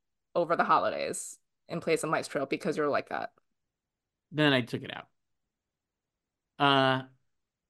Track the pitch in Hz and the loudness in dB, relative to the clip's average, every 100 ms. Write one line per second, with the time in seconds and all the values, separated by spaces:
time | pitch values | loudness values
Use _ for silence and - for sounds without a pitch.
0 | _ _ _ - 165 165 - 156 98 73 | _ _ _ -2 0 0 4 2 2 -2
1 | 73 185 - - _ _ - 175 - 156 | -4 -6 -10 -16 _ _ -12 -6 0 0
2 | 156 156 - - 135 156 175 151 147 110 | 0 -4 -4 -6 -4 -2 -2 -2 0 -2
3 | - 67 - _ _ _ _ _ _ _ | -2 -6 -8 _ _ _ _ _ _ _
4 | _ _ _ 147 147 131 113 131 - - | _ _ _ 0 2 2 0 -8 -10 -12
5 | - _ _ _ _ _ _ _ _ _ | -14 _ _ _ _ _ _ _ _ _
6 | _ _ _ _ _ - 143 139 135 131 | _ _ _ _ _ 0 4 6 4 2
7 | 127 _ _ _ _ _ _ | -4 _ _ _ _ _ _